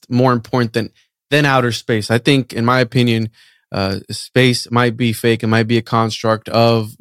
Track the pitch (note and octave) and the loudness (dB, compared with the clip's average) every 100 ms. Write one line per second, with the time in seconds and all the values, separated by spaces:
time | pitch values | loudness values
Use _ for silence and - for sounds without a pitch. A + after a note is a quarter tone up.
0 | - B2 B2+ A#2+ - B2+ A#2 A#2 G2 _ | -4 0 2 0 -2 -2 -2 -4 -6 _
1 | _ _ - C#3+ D3 C3+ A#2+ A2 - A2 | _ _ -2 0 2 2 0 -2 -2 -2
2 | G#2 A#2 - C#3 A#2+ - A#2 B2+ B2 B2+ | 0 0 2 0 0 -2 0 0 0 0
3 | A#2+ A2+ A2 - _ _ _ - F#2+ G2 | 0 0 -4 -10 _ _ _ -6 -4 -6
4 | - A2+ - B2 B2+ A#2+ - A#2+ A#2+ A2+ | -10 -14 -4 2 2 0 -2 0 0 0
5 | A#2+ A2 A#2 A2+ A2 A2+ A2 A#2 A2 A2+ | -2 0 0 0 2 0 2 -2 0 -2
6 | A2+ - A2+ A2 - A2 A#2 A#2 G#2+ - | -2 -2 -2 -4 -2 2 2 2 -2 -6